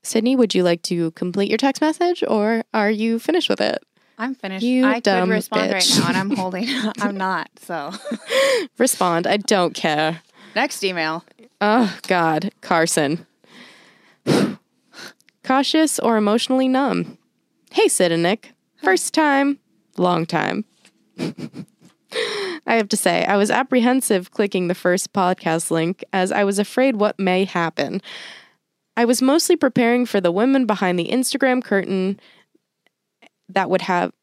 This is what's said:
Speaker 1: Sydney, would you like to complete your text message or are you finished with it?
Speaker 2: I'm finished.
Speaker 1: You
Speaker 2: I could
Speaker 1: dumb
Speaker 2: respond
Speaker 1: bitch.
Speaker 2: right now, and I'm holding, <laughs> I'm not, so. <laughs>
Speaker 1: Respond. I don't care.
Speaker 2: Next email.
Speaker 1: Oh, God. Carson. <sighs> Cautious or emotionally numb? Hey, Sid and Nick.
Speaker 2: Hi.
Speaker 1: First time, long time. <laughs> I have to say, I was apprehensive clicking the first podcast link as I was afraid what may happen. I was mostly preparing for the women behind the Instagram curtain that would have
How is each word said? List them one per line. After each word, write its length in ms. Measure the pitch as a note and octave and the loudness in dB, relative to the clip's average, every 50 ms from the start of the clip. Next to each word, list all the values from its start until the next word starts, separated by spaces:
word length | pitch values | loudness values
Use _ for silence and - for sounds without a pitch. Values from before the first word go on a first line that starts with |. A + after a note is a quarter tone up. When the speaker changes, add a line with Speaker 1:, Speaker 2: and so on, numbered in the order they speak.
Speaker 1:
Sydney, 320 | _ - - A3+ A3 B3 C4+ | _ -2 -2 0 2 2 4
would 220 | B3+ A#3+ F#3+ - | 4 4 4 4
you 80 | F#3 F3+ | 2 4
like 180 | F3 E3+ E3+ | 4 2 0
to 300 | - - F3+ E3+ E3 D#3+ | -2 -4 -2 -2 -2 -2
complete 380 | - - F#3 F3+ F3 G3 G3+ G3 | -4 -4 -6 -4 0 0 0 0
your 80 | G#3+ A3 | 0 0
text 220 | - C#4 C4+ - | 0 0 0 2
message 440 | D4+ D#4 D#4 - F4 F4 F4 - - | 0 -2 0 0 0 0 0 -2 0
or 380 | - - G#3+ G#3 A3 A3+ A3+ - _ - | 0 0 2 2 0 0 -2 -4 _ -2
are 160 | A3 G#3 G#3 | 0 0 2
you 300 | A3 G#3 A3 A3+ A3+ A3+ | 0 0 0 0 -2 -2
finished 280 | - - D#4+ F4+ D4 - | -2 0 0 0 0 -2
with 120 | G3+ - | 0 0
it? 180 | G#2 - - - _ _ _ _ _ _ _ - | 0 0 0 -4 _ _ _ _ _ _ _ -8
Speaker 2:
I'm 160 | A3 C4 C4 | -8 -8 -8
finished. 300 | _ - F#3+ F#3+ F#3+ A3+ | _ -8 -10 -6 -4 -2
Speaker 1:
You 220 | A#3+ B3+ B3+ B3+ | 0 2 4 4
Speaker 2:
I 80 | - A3 | 2 2
could 80 | A#3+ B3 | 2 2
Speaker 1:
dumb 260 | G3+ G3 F#3 F3+ F#3 | 2 2 2 2 2
Speaker 2:
respond 400 | F#3 F3+ - - A3 F#3 F#3+ F#3+ | 0 -2 -2 -2 -2 -2 0 0
Speaker 1:
bitch. 20 | |
Speaker 2:
right 280 | G3+ F#3+ F3+ - - - | 0 0 0 2 2 2
now, 60 | F3 F3 | 2 0
and 80 | F3 | -2
I'm 200 | F#3 F#3+ G3+ C#4 | -2 -2 -2 -4
holding, 300 | G#3 F#3 F#3 F#3 F#3 A#3 A#3+ C#4 B3+ | -4 -4 -6 -6 -6 -6 -4 -4 -4
<laughs> 180 | A3 G#3+ G#3 - | -4 -6 -4 -4
I'm 160 | G#3 G3+ G3+ | -6 -4 -4
not, 320 | F#3+ F#3+ F#3+ F#3 E3 D#3 - _ - | -4 -4 -4 -4 -4 -6 -10 _ -20
so. 320 | - - F3 D#3+ C#3+ D#3 F#3+ - - D5 - - - - A#4 | -12 -10 -8 -8 -8 -10 -12 -12 -10 -10 -12 -12 -6 -2 0
<laughs> 440 | C5 C5+ C#5 C5+ A#4 F4 - _ - | 2 2 2 0 -2 -4 -6 _ -2
Speaker 1:
Respond. 480 | - - - - F#3+ F3+ E3+ E3 F3+ - | 0 0 2 0 0 0 2 0 0 0
I 80 | F#3+ G#3 | -2 -2
don't 340 | G3+ - G#3+ F#3+ F3+ E3 | 0 0 2 2 2 -2
care. 480 | - - - E3+ D3+ D3+ D#3 D#3 E3 D#3+ _ _ _ - - - - | -2 -2 -2 -2 0 0 0 -2 -4 -6 _ _ _ -20 -20 -8 -4
Speaker 2:
Next 260 | G#3 C4 C#4 - - G3+ | -4 -4 -4 -4 -4 -4
email. 400 | F#3+ F#3 E3+ D#3+ D#3 D#3+ E3+ _ _ _ _ - _ _ _ | -4 -4 -2 -4 -4 -4 -6 _ _ _ _ -20 _ _ _
Speaker 1:
Oh, 360 | G3+ G#3 G#3+ A#3+ A#3+ F#3+ F3 - - | 0 2 4 2 2 0 -2 -8 -4
God. 460 | - F#3+ F3 E3+ D#3+ D#3 D#3 E3+ G3+ _ _ | 0 0 2 2 2 2 0 -2 -4 _ _
Carson. 640 | - - F#3 E3 D#3+ E3+ - - D3+ C#3 D#3 F3 - _ _ _ _ _ - - - - - - - - _ _ _ _ _ _ _ | -4 0 2 2 2 2 2 0 0 0 -2 -4 -8 _ _ _ _ _ -20 -20 -20 -20 -20 -20 -20 -20 _ _ _ _ _ _ _
<sighs> 320 | - - - - - - - _ _ _ _ _ _ _ - - - - _ _ _ _ _ | 2 2 2 2 0 -2 -10 _ _ _ _ _ _ _ -20 -20 -20 -20 _ _ _ _ _
Cautious 560 | - - B3+ C4+ C#4 - - D#4 D#4+ C#4+ - - | -2 0 2 2 2 2 2 2 2 2 0 0
or 180 | - A#3 A3+ | 0 2 2
emotionally 520 | G#3+ G#3+ G3+ G#3+ A#3+ - - C4 C4 C4 C4 | 2 2 2 2 0 0 0 0 2 2 2
numb? 500 | B3+ C4 C#4+ B3 F#3+ F3 E3+ - - _ _ _ _ _ _ _ _ _ _ _ | 2 2 0 0 0 -2 -4 -6 -10 _ _ _ _ _ _ _ _ _ _ _
Hey, 160 | - - A4 G4 | 0 2 2 2
Sid 240 | - - F#3 E3+ | 2 2 2 2
and 100 | E3 E3 | 2 2
Nick. 300 | E3+ F3 G#3 - - - _ _ _ _ _ _ | 2 0 0 -2 -6 -20 _ _ _ _ _ _
Speaker 2:
Hi. 60 | - | 0
Speaker 1:
First 260 | F#4 F#4+ F4 - - - | 0 0 0 -2 -2 0
time, 440 | D#4+ D#4 D4 C#4 C#4 C#4 C#4+ C#4+ - _ _ _ _ _ _ _ - | 2 2 4 4 2 2 0 -2 -4 _ _ _ _ _ _ _ 0
long 280 | F3 F3+ F3 E3 E3 | 0 2 2 0 -2
time. 380 | - E3+ D#3+ G2+ G2+ - G#3 A3 _ _ _ _ - | -2 -2 -2 0 0 -2 -4 -8 _ _ _ _ -20
<laughs> 280 | _ _ _ _ _ - - - - - - - - - - _ _ _ _ - _ _ _ _ - A4 A4+ - G#4+ G#4 G4+ F#4+ F4 D#4 _ | _ _ _ _ _ -8 -8 -8 -6 -10 -14 -14 -14 -16 -18 _ _ _ _ -20 _ _ _ _ -6 -6 -4 -4 -4 -6 -6 -6 -8 -8 _
I 100 | - A3+ | -2 0
have 120 | A3+ G#3+ G3+ | 0 0 0
to 60 | A3 | -2
say, 280 | G#3 - F#3 E3+ E3+ - | 0 0 0 0 0 0
I 120 | - G3+ | 2 2
was 140 | G3+ G3+ G#3+ | 2 2 2
apprehensive 800 | - A3+ C4 - C4 B3+ A3+ A#3+ B3+ C4 - - A3 F#3 F#3 - | 2 0 0 2 2 2 4 4 2 0 0 0 -2 -2 -2 -4
clicking 380 | _ - G#3 G3+ - F#3 F3+ F3 | _ -2 -2 -2 0 -2 -2 -2
the 60 | F#3 | -4
first 380 | - - F#3 F3+ F#3 - - | -2 0 0 0 0 -2 -4
podcast 580 | - G3 F#3 F3+ F#3 - - E3+ D#3+ E3 - - | -2 0 2 2 0 0 -2 -2 -2 -2 -2 -2
link 320 | E3 E3 D#3+ E3+ F#3+ _ - _ | 0 0 0 -2 -4 _ -10 _
as 200 | - F#3+ F#3 F#3+ | -2 -2 0 0
I 120 | - G3+ G3+ | 0 0 0
was 140 | G3 G3+ G3 | 0 0 -2
afraid 380 | G#3 - - B3+ B3+ C#4 A#3+ | -2 -2 0 2 2 2 2
what 220 | G3+ G#3 G#3 - - | 2 0 0 0 -2
may 260 | G3 F#3 F#3 F#3 G3 | 0 0 2 2 0
happen. 560 | F#3+ - F3+ E3+ E3 - - C#3+ - - G3 - - - - - - - - - _ _ _ _ _ _ _ _ _ _ | 0 -2 -2 -2 -2 -2 -4 -4 -4 -4 -8 -8 -10 -18 -18 -18 -18 -20 -20 -20 _ _ _ _ _ _ _ _ _ _
I 80 | A3+ A#3+ | 0 2
was 160 | A3+ B3+ - | 2 2 2
mostly 360 | C4 C4 C#4+ E4+ - - F4+ | 2 2 2 2 2 2 2
preparing 500 | D#4+ - B3+ - B3+ A#3+ A#3 A#3+ B3 B3 | 2 2 0 2 2 2 4 2 2 0
for 140 | A3+ - G3+ | 0 -2 0
the 120 | F3+ E3+ | 0 2
women 340 | E3+ G3 A#3 C4+ C4+ C4+ B3+ | 0 2 2 2 2 2 2
behind 320 | G#3+ G#3+ F#3 G3 F3+ F3+ F3 | 2 0 0 0 0 0 0
the 100 | E3+ - | -2 0
Instagram 540 | - B3+ B3+ - - C4 - C4 B3+ B3+ | -2 -2 -2 -2 -2 0 2 2 2 0
curtain 560 | A#3+ - G#3 G3 F3 - G3 F#3+ F#3 F#3+ G3+ - _ - _ _ _ _ _ _ _ _ _ _ _ _ _ _ _ _ _ _ - _ _ _ _ - | 0 0 0 0 0 0 -2 -2 -2 -2 -4 -6 _ -20 _ _ _ _ _ _ _ _ _ _ _ _ _ _ _ _ _ _ -20 _ _ _ _ -4
that 180 | F#3 G3 F#3 E3+ | -2 -2 0 0
would 140 | F#3 F#3 | 0 -2
have 300 | - - F#3 F3 F3+ F3 _ _ | 0 0 0 0 0 -2 _ _